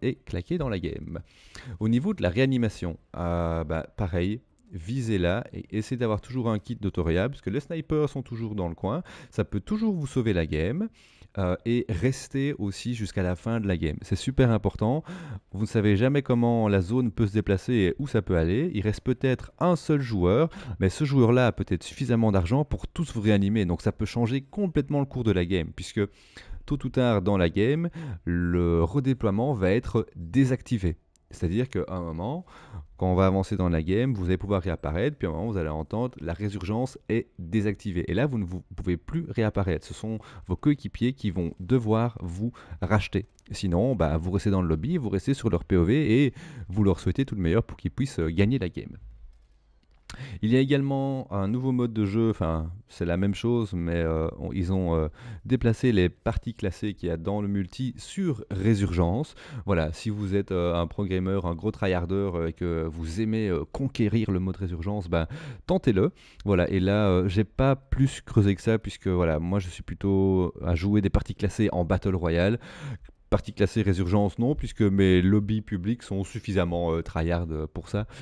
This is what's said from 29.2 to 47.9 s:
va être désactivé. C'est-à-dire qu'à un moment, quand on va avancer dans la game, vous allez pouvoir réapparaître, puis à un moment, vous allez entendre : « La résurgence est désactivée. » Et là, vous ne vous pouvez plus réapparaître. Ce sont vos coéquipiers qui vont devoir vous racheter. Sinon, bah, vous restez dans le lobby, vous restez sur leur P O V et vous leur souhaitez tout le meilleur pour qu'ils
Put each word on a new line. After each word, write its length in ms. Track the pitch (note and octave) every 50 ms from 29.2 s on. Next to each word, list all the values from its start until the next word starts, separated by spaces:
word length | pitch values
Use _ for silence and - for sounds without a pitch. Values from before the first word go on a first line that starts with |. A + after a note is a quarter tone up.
| - G#2+ F#2+ G2+ A#2+ C#3 C#3+
va 180 | G#2+ F#2 F2+
être 360 | F#2+ A#2+ - - - A#2 A2 - - -
désactivé. 800 | F2 E2 F2 C3 C#3 B2+ B2+ B2 - - C3 G#2+ F#2 E2+ D#2 - _ _ _ _ _ _
C'est-à-dire 380 | - - - E2+ F2 A2 B2+ C3
qu'à 160 | - F#2+ E2 -
un 140 | F#2 F#2
moment, 440 | F2 E2 D#2+ D#2+ F2 A2 C#3+ F3 F#3 - - - - - - F#2 - - - -
quand 140 | G2 F#2
on 40 | F2+
va 100 | F2+ F#2+
avancer 300 | F#2+ F#2 F#2+ F#2+ - G#2
dans 140 | F#2+ F#2 F2+
la 120 | E2+ D#2+
game, 320 | D#2+ D#2+ F#2 G#2+ B2 C3+ B2+
vous 120 | G2+ F#2
allez 120 | F2 F#2 F2+
pouvoir 240 | - G2 G2+ F#2+
réapparaître, 560 | E2 F#2 E2 - - D2 D2+ E2+ G#2+ D3 D3+ -
puis 100 | - F2+
à 40 |
un 20 | D#2
moment, 180 | D#2 F#2+ A#2
vous 60 | G#2+ F#2+
allez 120 | E2 D#2
entendre : « 460 | D2+ D#2 D#2 - - G#2+ A#2+ B2+ B2 -
La 120 | D2 D#2+ -
résurgence 640 | - G#2 G#2 G2 G2+ F2+ F2 G#2+ A2+ B2+ C3 - - - -
est 180 | G#2+ A#2 A#2+ - _ -
désactivée. » 640 | F2+ E2 F2 A2 G2 G#2 G2+ - - G#2 F2 F2+ E2 -
Et 20 | E2
là, 120 | G2 C3
vous 120 | D3+ C3 A2+
ne 80 | G2
vous 180 | E2+ F2+ F2+ - - -
pouvez 220 | - - F2+ - E3
plus 280 | - - - E3 E3 -
réapparaître. 560 | G#2 - A2+ G#2+ - - G2 F#2+ E2 D2 -
Ce 80 | - -
sont 260 | - - G#2+ A2+ G#2+ - - - - - -
vos 80 | F2+
coéquipiers 580 | - - D3 D3 - - G2 - - A#2+ B2 C3+
qui 180 | - - G#2+
vont 220 | E2 F#2 F2 E2 - -
devoir 580 | F#2 F2 A#2+ C3 A#2 G#2+ A2 A2 A#2 A#2+ - -
vous 300 | F2 F2+ E2+ F#2 G#2+ A#2+ - - - - E2+ -
racheter. 440 | - F2 G2+ G#2 - - - G2 - - _ _ _ -
Sinon, 440 | - - - F#2+ E2+ F2 G#2+ C3+ C3
bah, 220 | G2 E2+ D2+ D#2 D#2+
vous 140 | E2 F#2
restez 180 | F2+ G2 - G#2+
dans 120 | G2 F#2+
le 60 | F2+ E2
lobby, 300 | D#2+ D#2 D2+ C3 F3 F3
vous 120 | C3 G#2
restez 240 | F#2+ F#2+ - - C#3
sur 160 | - - A#2
leur 140 | F2+ E2+ -
P 120 | - G2
O 80 | F2+ E2+
V 400 | E2+ A#2 D3+ D#3 G#2 A2 B2+ D3
et 100 | B2+ - - - - D3 B2+ F2+ -
vous 140 | F2+ G#2 G#2
leur 160 | G2 F#2 -
souhaitez 260 | - F#2 F2+ - C3+
tout 100 | - -
le 60 | G#2
meilleur 220 | F2+ E2 E2+ A2 A2+
pour 140 | - - -
qu'ils 140 | - E2+